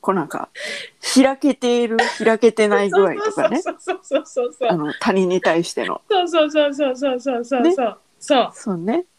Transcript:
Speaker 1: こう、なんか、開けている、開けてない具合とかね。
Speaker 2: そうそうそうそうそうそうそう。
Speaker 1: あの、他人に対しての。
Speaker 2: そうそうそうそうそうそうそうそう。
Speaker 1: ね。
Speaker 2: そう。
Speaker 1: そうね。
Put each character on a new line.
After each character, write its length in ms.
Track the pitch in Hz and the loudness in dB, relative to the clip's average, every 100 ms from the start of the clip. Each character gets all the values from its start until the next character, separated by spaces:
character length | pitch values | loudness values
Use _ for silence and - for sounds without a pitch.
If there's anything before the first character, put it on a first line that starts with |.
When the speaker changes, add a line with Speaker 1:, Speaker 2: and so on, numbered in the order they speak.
Speaker 1:
こ 120 | - | 0
う、 20 | 190 | -2
な 80 | |
ん 40 | 147 | -2
か、 180 | - - - - - - _ - | -8 -12 -12 -12 -12 -14 _ 0
開 240 | - 269 269 | 4 4 4
け 180 | 294 254 | 0 0
て 280 | 247 240 | 0 2
い 40 | 233 | 2
る、 100 | 226 240 - | 0 0 0
開 160 | 220 220 | 0 4
け 140 | 233 | 2
て 160 | 214 214 | 4 2
な 140 | 208 | 2
い 60 | 202 | 2
具 160 | 370 392 | 2 2
合 100 | - | 2
と 180 | 427 | -4
か 160 | 427 640 | 0 0
ね。 120 | 262 | 0
Speaker 2:
そ 100 | 359 | -4
う 60 | 339 | -8
そ 160 | - 381 | -8 -8
う 40 | |
そ 180 | - 285 | -4 -4
う 60 | 311 | -4
そ 180 | - | -6
う 0 | |
そ 0 | |
う 20 | 240 | -6
そ 0 | |
う 80 | |
そ 140 | - 240 | -4 -2
う。 40 | |
Speaker 1:
あ 40 | 180 | -2
の、 160 | 151 | -4
他 180 | - 233 | -4 0
人 160 | 190 185 | 2 2
に 140 | 180 | 2
対 240 | 196 165 170 | 2 0 -2
し 80 | |
て 120 | - 98 | -6 -6
の。 160 | - _ | -8 _
Speaker 2:
そ 140 | 403 | 0
う 40 | 349 | 2
そ 180 | 330 302 | 2 2
う 40 | |
そ 200 | 302 294 | 2 0
う 40 | |
そ 180 | 277 285 | 0 -2
う 40 | 254 | -2
そ 200 | 277 254 | -2 -2
う 40 | |
そ 180 | 262 240 | -4 -4
う 60 | 240 | -2
そ 140 | 269 | 0
う 0 | |
そ 0 | |
う。 20 | |
Speaker 1:
ね。 140 | 285 381 233 190 _ _ | 2 2 -2 -6 _ _
Speaker 2:
そ 220 | - 277 | 0 2
う。 100 | 202 | 2
Speaker 1:
そ 180 | - 233 | -4 -6
う 60 | 180 | -4
ね。 260 | 175 302 359 | -2 -4 -4